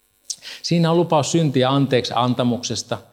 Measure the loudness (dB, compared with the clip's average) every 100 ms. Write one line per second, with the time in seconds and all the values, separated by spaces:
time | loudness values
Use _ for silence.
0 | _ _ -16 -16 -16 -12 -2 0 2 2
1 | 2 2 2 0 2 2 2 2 2 0
2 | 0 -2 0 0 0 -2 -4 -8 -8 -10
3 | -10